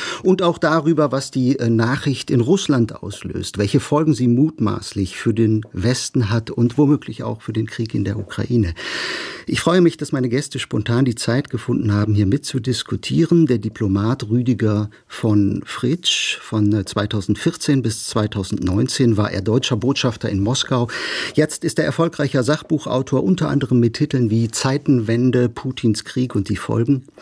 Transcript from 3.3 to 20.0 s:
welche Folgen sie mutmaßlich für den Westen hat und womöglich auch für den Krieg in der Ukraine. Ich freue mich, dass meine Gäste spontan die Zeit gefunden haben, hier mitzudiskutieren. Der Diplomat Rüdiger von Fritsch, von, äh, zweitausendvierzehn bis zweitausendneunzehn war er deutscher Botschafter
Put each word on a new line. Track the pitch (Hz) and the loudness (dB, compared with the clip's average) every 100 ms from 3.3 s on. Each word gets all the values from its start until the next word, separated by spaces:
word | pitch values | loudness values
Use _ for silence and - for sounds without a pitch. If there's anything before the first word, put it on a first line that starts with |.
| 90 90 - | -8 -6 -2
welche | 104 143 | 2 2
Folgen | - 147 156 | 2 0 2
sie | 117 123 | 2 4
mutmaßlich | 120 156 - 104 98 - - 95 - | 4 4 2 -2 -2 -6 -4 -4 -2
für | 123 | -2
den | 107 113 110 110 | 2 2 2 -2
Westen | - 110 127 - 131 104 | -4 0 0 -2 -2 0
hat | 113 113 | 0 -2
und | - 120 117 | 0 0 4
womöglich | 143 147 - 117 | 4 2 -2 -10
auch | 113 113 | -8 -8
für | - | -6
den | 113 113 | -6 -4
Krieg | - 113 | -4 -4
in | 113 | -2
der | 98 104 | -2 -4
Ukraine. | 101 - - 120 92 82 - - - - - - - | -6 -6 -2 0 0 -2 -8 -8 -8 -8 -10 -12 -6
Ich | - | -2
freue | - 185 | 2 4
mich, | 170 - | 4 2
dass | 147 | -6
meine | 143 123 | -2 0
Gäste | 120 - 131 | -2 -4 -8
spontan | - 120 104 117 | -6 -4 0 2
die | 131 | 2
Zeit | 113 - 120 - | 0 -2 -2 -2
gefunden | 117 - 120 107 | -6 -2 -2 2
haben, | 104 104 | 0 2
hier | 104 | 2
mitzudiskutieren. | 98 104 - 135 113 120 - - - 135 165 175 | 2 0 -2 -6 -2 -4 -4 -6 -2 0 4 4
Der | 156 120 | 4 2
Diplomat | 113 - 104 98 107 131 104 | -2 -2 0 2 0 -2 0
Rüdiger | 117 123 117 110 104 107 - - | 0 2 2 2 0 -2 -8 -18
von | - 113 104 98 - - | -4 2 4 4 0 -6
Fritsch, | - - 175 - - - - | -4 -2 -2 -2 -2 -4 -8
von, | - 110 104 | -4 0 2
äh, | 104 95 | 2 -2
zweitausendvierzehn | - 101 107 95 104 - - - 139 | -2 -2 -2 -2 0 -2 -2 0 0
bis | 117 107 - | 0 -4 -4
zweitausendneunzehn | 113 107 104 92 - 90 95 131 - 123 104 | -2 -2 -2 -4 -2 0 0 0 2 2 4
war | 104 | 2
er | 95 | 0
deutscher | 95 117 - 123 | 0 0 0 -2
Botschafter | 123 139 | 0 0